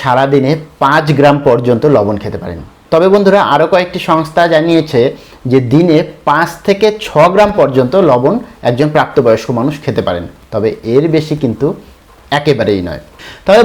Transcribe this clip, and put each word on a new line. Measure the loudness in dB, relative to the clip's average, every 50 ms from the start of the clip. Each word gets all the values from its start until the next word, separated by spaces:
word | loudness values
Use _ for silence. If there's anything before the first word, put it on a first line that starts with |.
সারাদিনে | -2 0 0 0 2 2 2 0 2 0 -2 -4 -6 -12 -6 -2
পাঁচ | 0 0 0 0 0 0 2
গ্রাম | 2 4 4 2 2 2
পর্যন্ত | 0 0 2 2 0 0 0 2 2 2
লবণ | 2 0 -2 -4 -6 -6
খেতে | -8 -10 -10 -10
পারেন। | -12 -12 -14 -16 -18 -20 _ _ _
তবে | 0 0 2 2 2
বন্ধুরা, | 2 2 2 2 2 2 2 2
আরও | 0 2 2 2
কয়েকটি | 0 0 -2 -6 -8 -4 -2
সংস্থা | -2 -2 -2 -2 -2 0 0 2 2
জানিয়েছে | 0 2 2 2 0 0 0 0 0 0 0 -2 -8 -16 -20 -20 -12 -4 0
যে | 0 0 2 2 2
দিনে | 2 4 4 2 2 0 -2 -8 -6 -4
পাঁচ | -2 0 0 -2 -4 -6 -4 -4
থেকে | -2 -2 0 0 0 -2 -4 -8
ছ | -2 2 2 2 4 4
গ্রাম | 2 2 2 2 0
পর্যন্ত | 0 0 2 0 0 2 2 2 2 2
লবণ | 2 2 2 0 -2 -2 -6 -10 -14 -6 -4 -2
একজন | -2 0 -2 0 0
প্রাপ্তবয়স্ক | 0 -2 0 0 0 2 2 2 0 -2 -4 -4 -4
মানুষ | -4 -4 -6 -6 -8
খেতে | -6 -4 -4 -4
পারেন, | -4 -6 -6 -8 -12 -16 -20 -16 _
তবে | -6 -4 -2 -4 -4 -6 -4 -2 0
এর | 0 0 2 0
বেশি | -2 -2 -2 -4 -4 -4
কিন্তু | -4 -4 -2 -4 -4 -4 -6 -12 -20 -20 -20 _ -20 -20 -20 -8 -6
একেবারেই | -4 -2 0 -2 -2 0 0 -2 -2 -2 -4
নয়। | -6 -10 -12 -14 -20 -20 -20 -20 -20 -20 -6 0
তবে | 2 4 4